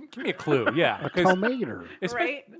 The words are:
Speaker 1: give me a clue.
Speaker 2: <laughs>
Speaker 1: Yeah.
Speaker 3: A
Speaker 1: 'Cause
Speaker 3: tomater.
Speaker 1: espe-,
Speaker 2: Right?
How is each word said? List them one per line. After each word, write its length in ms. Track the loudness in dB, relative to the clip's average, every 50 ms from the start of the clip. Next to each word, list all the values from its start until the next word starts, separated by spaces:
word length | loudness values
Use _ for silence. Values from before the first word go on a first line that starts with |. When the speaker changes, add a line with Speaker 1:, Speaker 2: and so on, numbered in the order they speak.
| -12 -12
Speaker 1:
give 120 | -12 -6 -4
me 60 | -4
a 20 | -4
clue. 340 | -2 0 2 2 4 4 2
Speaker 2:
<laughs> 40 | 2
Speaker 1:
Yeah. 300 | 4 2 2 2 -2 -4
Speaker 3:
A 60 | -2
Speaker 1:
'Cause 140 | 0 4 4
Speaker 3:
tomater. 640 | 4 4 4 2 -2 -2 -2 -4 -6 -6 -10 -12 -14 -10 -8
Speaker 1:
espe-, 140 | -6 -4 -2
Speaker 2:
Right? 300 | -2 -2 -2 -4 -6 -10 -16 -20 -20